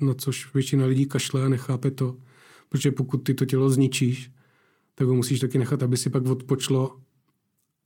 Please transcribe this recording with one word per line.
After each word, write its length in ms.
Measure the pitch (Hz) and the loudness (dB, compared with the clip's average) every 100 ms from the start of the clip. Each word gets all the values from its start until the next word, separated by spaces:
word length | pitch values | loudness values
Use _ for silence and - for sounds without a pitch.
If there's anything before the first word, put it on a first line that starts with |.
na 120 | 139 | 0
což 400 | 127 139 123 - | 0 -4 -6 -2
většina 320 | 135 131 139 131 | -2 2 2 4
lidí 200 | 131 139 | 2 2
kašle 400 | 123 - 135 135 | -2 -2 0 0
a 40 | |
nechápe 420 | 131 135 127 135 | 0 -2 -2 -2
to. 240 | 135 127 127 - _ - - - | -2 -4 -4 -18 _ -20 -20 -6
Protože 220 | 139 147 | 0 0
pokud 260 | 131 127 131 | 0 -2 -2
ty 160 | - | -2
to 120 | 135 131 | -2 0
tělo 240 | 131 135 | 2 2
zničíš, 600 | 131 131 - 123 127 - _ _ _ _ _ _ - | 4 2 2 -2 -2 -10 _ _ _ _ _ _ -2
tak 120 | 127 | 0
ho 80 | 123 | 2
musíš 240 | 123 127 | 0 0
taky 180 | 127 131 | 0 0
nechat, 260 | 120 139 | 0 0
aby 140 | 127 127 | 0 0
si 120 | - | 0
pak 160 | 127 127 | -2 -2
odpočlo 720 | 131 - 131 - 135 131 - _ _ _ _ _ _ _ _ | -2 -2 -2 0 0 0 -6 _ _ _ _ _ _ _ _